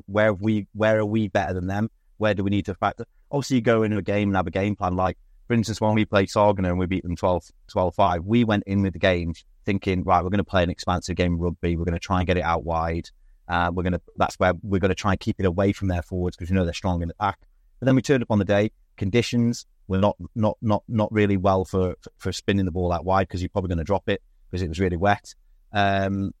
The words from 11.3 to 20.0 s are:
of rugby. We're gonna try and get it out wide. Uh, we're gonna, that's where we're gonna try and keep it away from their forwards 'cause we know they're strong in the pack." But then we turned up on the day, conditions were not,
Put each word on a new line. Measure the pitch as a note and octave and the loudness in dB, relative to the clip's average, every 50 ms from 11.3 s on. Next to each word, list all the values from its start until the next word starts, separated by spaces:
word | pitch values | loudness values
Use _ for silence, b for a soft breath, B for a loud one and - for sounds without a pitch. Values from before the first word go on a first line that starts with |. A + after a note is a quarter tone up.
| F2 | 2
of | E2+ | 0
rugby. | E2+ F2 E2 - - F2 E2+ | 0 -2 -4 -2 -2 -2 -2
We're | E2 E2+ | 0 -2
gonna | F2+ E2+ E2+ | -2 -4 -4
try | - - G2 F2+ | -2 -2 0 0
and | F2+ | 2
get | E2 F#2 | 2 0
it | F2+ D#2+ | 0 2
out | D#2+ E2+ E2+ - | 0 0 -2 -2
wide. | D#2+ E2 E2 D#2+ E2 E2+ E2+ E2 - - _ - - - _ _ - | -2 -2 -2 -2 -2 -4 -4 -6 -10 -16 _ -20 -20 -20 _ _ -4
Uh, | F2 E2+ F2 F2 F2 | -2 0 0 0 -2
we're | F#2 F2 | -2 -2
gonna, | F2+ F2+ E2+ - - _ | -2 -2 -4 -6 -10 _
that's | - G2+ - - - | -2 -2 -2 -2 0
where | G2 F#2 F#2 E2 - | 0 0 0 0 -4
we're | G#2+ G2 F#2+ | -2 -2 0
gonna | E2+ G2 F#2 | 2 0 0
try | - - G#2+ F#2+ | 0 -2 -2 -2
and | F#2 | -2
keep | - - G#2 - | -2 -6 -4 -2
it | G2 | -2
away | F#2 E2+ F2+ G2+ G2 G2+ | -2 0 2 0 0 0
from | - G2 F#2+ | 0 -2 -2
their | F2 F2 E2+ | -2 -2 -4
forwards | - F#2+ F#2 F2+ F2 E2 | -6 -6 -4 -4 -4 -6
'cause | - F2+ E2 | -8 -6 -2
we | F#2 | 0
know | F#2+ F#2 | 0 0
they're | E2+ E2 | 0 -4
strong | - - G2 F2+ F2 | -4 -4 -2 -2 -2
in | F2 E2+ | -4 -6
the | - | -6
pack." | - G#2 G2 - - _ _ _ _ _ _ _ _ | -4 -4 -4 -4 -6 _ _ _ _ _ _ _ _
But | - | 0
then | C3 C3 | 2 2
we | C3 - | 2 4
turned | - D3 C3 A#2 | 2 2 0 2
up | - | 0
on | A#2 G#2 | 2 0
the | G2+ | 2
day, | F2+ G#2 G2+ G#2 A2 - _ _ _ _ | 4 4 2 2 2 -2 _ _ _ _
conditions | - G#2 G2 F#2 A#2+ A2+ - - A#2+ A#2 A#2 A#2+ - - _ _ _ _ - | -6 -6 0 2 0 0 2 0 0 0 0 0 -4 -10 _ _ _ _ -4
were | F#2+ | 0
not, | F#2+ | 2